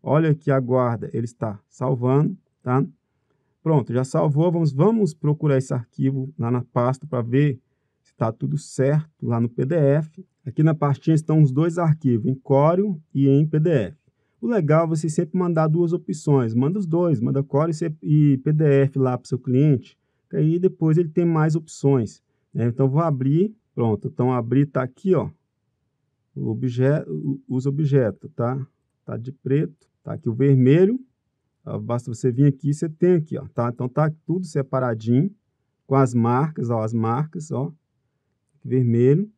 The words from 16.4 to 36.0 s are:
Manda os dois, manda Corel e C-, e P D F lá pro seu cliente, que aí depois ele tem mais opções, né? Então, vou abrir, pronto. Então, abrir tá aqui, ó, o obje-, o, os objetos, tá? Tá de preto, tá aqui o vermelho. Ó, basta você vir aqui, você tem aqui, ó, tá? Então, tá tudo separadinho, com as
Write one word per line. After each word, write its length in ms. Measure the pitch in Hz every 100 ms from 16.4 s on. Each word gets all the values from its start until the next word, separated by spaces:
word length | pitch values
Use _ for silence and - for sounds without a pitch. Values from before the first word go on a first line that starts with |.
| 117
Manda 240 | 113 135 196
os 80 | 180
dois, 340 | 165 175 139
manda 220 | 123 139
Corel 300 | 139 139 160
e 20 |
C-, 240 | 160 170 156
e 340 | 175 151 147 135
P 160 | 151
D 100 | 156 156 139
F 160 | 139 135
lá 180 | 131 123
pro 100 | -
seu 120 | 127
cliente, 580 | - 127 151 131 - _ _ _ _
que 60 | 180
aí 220 | 156 170
depois 400 | 185 185 160 156
ele 100 | 170
tem 160 | 156 175
mais 300 | 160 156 160
opções, 680 | 160 - 139 139 107 - _ _ _
né? 140 | - 117
Então, 200 | 120 135
vou 140 | 139
abrir, 540 | 165 139 131 151 208 220 _
pronto. 340 | - 117 104 107
Então, 240 | - 123
abrir 360 | 127 117 127 143
tá 160 | 135
aqui, 320 | 127 _ 185 175
ó, 160 | 107 - _ _ _ _ _ _ _ _ _ -
o 160 | 127
obje-, 520 | 113 127 120 131 147 -
o, 340 | 156 151 135 _
os 160 | 127 135
objetos, 640 | 139 156 143 131 190 - -
tá? 320 | 120 139 131 _ _ _
Tá 140 | - 117
de 140 | 120
preto, 560 | 135 123 139 170 - _ _
tá 100 | -
aqui 160 | 110 -
o 40 | 117
vermelho. 640 | 139 135 127 156 190 254 254 _ _ _ _ _ -
Ó, 140 | 107
basta 340 | 107 120 120
você 180 | 117 131
vir 140 | 120 143
aqui, 260 | 139 143
você 160 | 147 165
tem 280 | 156 180 175
aqui, 200 | 156 143
ó, 120 | 135
tá? 240 | - 120
Então, 160 | 120 127
tá 240 | 135 156 156 -
tudo 180 | 170 180
separadinho, 880 | 156 131 131 127 110 110 123 190 - _ _ _ _ _
com 80 |
as 180 | 135